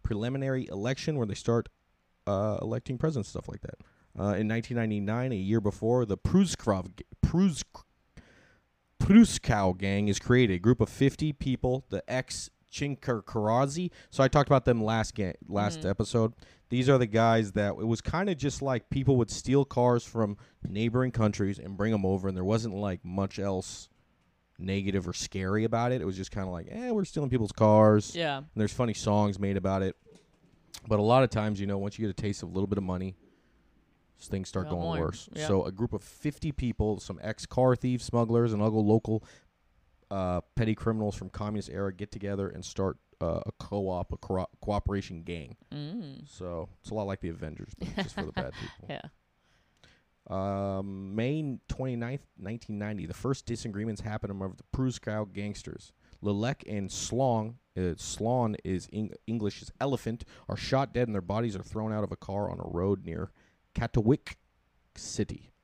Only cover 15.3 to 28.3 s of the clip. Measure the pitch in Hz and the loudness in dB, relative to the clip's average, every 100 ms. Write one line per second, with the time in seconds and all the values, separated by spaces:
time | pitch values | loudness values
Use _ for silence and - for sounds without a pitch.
15.3 | - - 101 104 - 92 101 104 120 113 | -4 -4 0 0 0 -2 0 2 2 2
16.3 | - - - _ 120 127 135 120 110 113 | -2 -20 -20 _ 2 6 6 6 4 6
17.3 | 113 104 107 101 - 113 113 - 160 196 | 4 2 0 0 0 0 0 0 -2 -2
18.3 | 156 139 - 135 123 _ 135 131 127 113 | 0 -2 -2 -2 -2 _ 0 4 4 4
19.3 | - 113 139 135 - 123 120 - 113 107 | -2 2 2 4 2 4 4 0 -2 -2
20.3 | 104 - _ - 98 113 123 127 117 107 | -2 -14 _ -6 -2 0 2 0 2 2
21.3 | 101 98 98 92 98 107 110 95 95 95 | 2 -2 -2 -10 -2 0 2 2 2 0
22.3 | 92 92 113 113 98 101 90 87 95 98 | -2 0 0 0 -4 -4 -4 -4 -2 -2
23.3 | - 98 92 - - - _ _ _ _ | -2 -4 -4 -6 -14 -18 _ _ _ _
24.3 | _ _ - 92 98 98 95 87 - - | _ _ -10 -2 0 0 0 -2 -6 -6
25.3 | 95 92 107 110 113 123 127 95 92 95 | -4 0 2 2 2 0 0 -2 -4 -6
26.3 | 107 95 87 - 220 247 220 180 156 139 | -6 -6 -6 -8 -8 -2 -2 0 -2 0
27.3 | 123 107 - 107 107 107 107 - 165 160 | 0 0 4 8 10 10 8 4 -4 -2